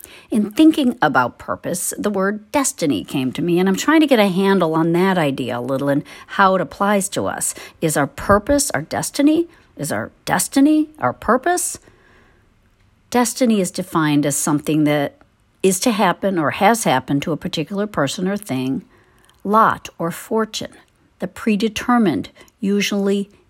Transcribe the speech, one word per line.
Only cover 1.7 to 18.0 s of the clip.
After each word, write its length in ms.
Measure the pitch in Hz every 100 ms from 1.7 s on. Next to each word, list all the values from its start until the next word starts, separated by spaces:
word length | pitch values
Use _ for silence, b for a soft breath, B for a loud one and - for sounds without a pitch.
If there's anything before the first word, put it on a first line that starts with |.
| 180 - -
the 140 | 214
word 420 | 196 190 208 -
destiny 520 | 294 277 - 160 104
came 280 | - 143 127
to 80 | 131
me, 180 | 170 170
and 120 | 190
I'm 40 |
trying 260 | 185 - 214
to 60 | -
get 120 | 240
a 100 | 202
handle 460 | 180 196 196 165
on 180 | 160 170
that 240 | 170 190 180
idea 420 | 147 135 120 120
a 20 |
little 280 | 123 135 139
and 160 | 139 B B -
how 300 | - 190 190
it 40 |
applies 480 | 160 - 202 202 185
to 160 | -
us. 300 | 95 - - B B -
Is 160 | 160 151
our 100 | 139
purpose 640 | - - 202 208 285 -
our 100 | -
destiny? 680 | 160 113 - - 285 320 339 b b -
Is 120 | 147
our 220 | 107 113 - -
destiny 640 | 180 - 277 285 311 302 -
our 160 | -
purpose? 640 | - - 254 339 359 - - b b b b b b b _ _ _ _ _ _
Destiny 540 | 240 233 - 247 214
is 80 | 180
defined 560 | - 170 165 151 147 147
as 100 | 143
something 480 | - 151 165 156
that 320 | 147 147 139 - _ _ _ _
is 180 | 190 190
to 100 | 254
happen 480 | 208 190 - 202 185
or 120 | 147
has 340 | - 202 233
happened 380 | 175 131 127 143
to 100 | 170
a 60 | 147
particular 480 | - - 151 196 208
person 420 | 175